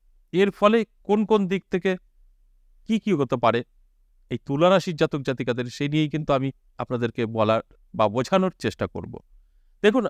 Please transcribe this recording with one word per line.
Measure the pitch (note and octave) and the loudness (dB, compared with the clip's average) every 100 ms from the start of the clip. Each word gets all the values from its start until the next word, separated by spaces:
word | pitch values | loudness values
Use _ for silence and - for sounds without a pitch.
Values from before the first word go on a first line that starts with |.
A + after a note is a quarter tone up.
| _ _ _ | _ _ _
এর | E3+ G3+ | 0 0
ফলে | - G#3 A3+ G#3 _ | 2 4 4 0 _
কোন | - G#3 | -2 0
কোন | G#3 G#3+ F#3 | 2 2 2
দিক | F#3+ - | -4 -4
থেকে | F#3+ F#3+ F#3 _ _ _ _ _ _ _ _ - | -4 -2 -4 _ _ _ _ _ _ _ _ -4
কি | A3 | -2
কি | G#3+ | 0
হতে | D#3+ C3 B2+ | 0 0 0
পারে | A#2+ A#2 - _ _ _ _ _ - | 2 0 -2 _ _ _ _ _ -12
এই | B2 | -10
তুলা | - C#3 F3 | -6 2 4
রাশির | F#3+ F#3 D3+ | 4 0 -2
জাতক | D#3 D3+ | -2 -2
জাতিকাদের, | C3+ B2+ B2+ A#2+ | -4 -4 -4 -4
সেই | A#2+ - C#3+ | -6 -6 -2
নিয়েই | D3+ D3+ | -2 -2
কিন্তু | D3+ D#3 | -2 -2
আমি | C#3 C3+ - _ - | 0 -2 -8 _ -12
আপনাদেরকে | B2 B2 A#2 A#2 A2+ | -6 -4 -4 -2 -4
বলার | A2+ G#2+ A2 - _ _ | 0 2 2 -2 _ _
বা | - G#2+ | -2 0
বোঝানোর | A2+ B2+ F#3+ F#3 - | 0 0 0 0 -2
চেষ্টা | A2+ - G2 | -6 -4 -6
করব। | F#2+ F2 - - - _ _ _ _ | -8 -14 -16 -20 -20 _ _ _ _
দেখুন, | G#3 B3+ | 2 2